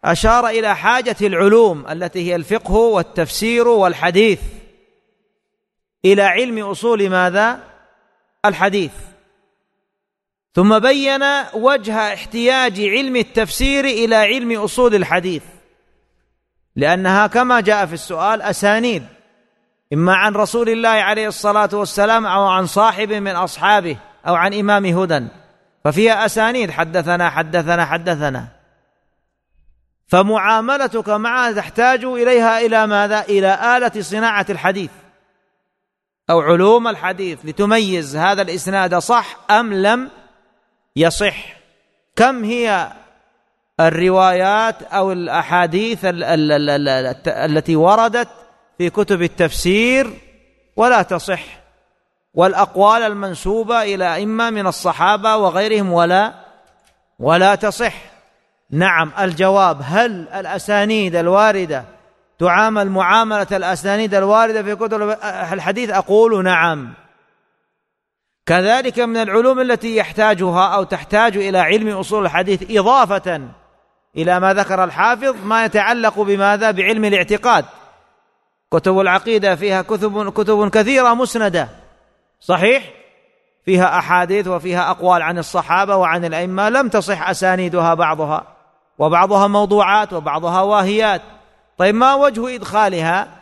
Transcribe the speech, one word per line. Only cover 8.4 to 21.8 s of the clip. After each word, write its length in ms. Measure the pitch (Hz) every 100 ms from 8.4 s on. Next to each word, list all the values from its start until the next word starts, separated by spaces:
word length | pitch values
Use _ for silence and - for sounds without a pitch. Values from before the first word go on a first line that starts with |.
الحديث، 480 | - - 190 196 156 - - _ _ _ _ _ _ _ _ _ _ _ _ _ _
ثم 240 | - 196 220
بين 440 | 233 277 269 269 277 285 254
وجه 600 | 226 247 277 208 220 208
احتياج 640 | 196 - 226 240 262 254 196
علم 360 | 208 220 269 254
التفسير 680 | 220 - 220 - 269 277
إلى 320 | 269 226 226 226
علم 440 | 208 254 240 226
أصول 340 | 208 - 247
الحديث، 480 | 208 175 185 180 160 - - _ _ _ _ _ _ _ _ _ _ _ -
لأنها 500 | 143 180 190 190 208
كما 340 | 233 247 247
جاء 260 | 202 208 185
في 80 |
السؤال 480 | 165 - 165 190 220
أسانيد، 640 | 196 185 202 220 240 196 120 _ _ _ _ _ _ _ _
إما 220 | 147 175
عن 180 | 185 208
رسول 340 | 202 208 233 226
الله 200 | 226 226
عليه 400 | 220 196 214 214
الصلاة 420 | 202 208 208 208
والسلام 540 | 208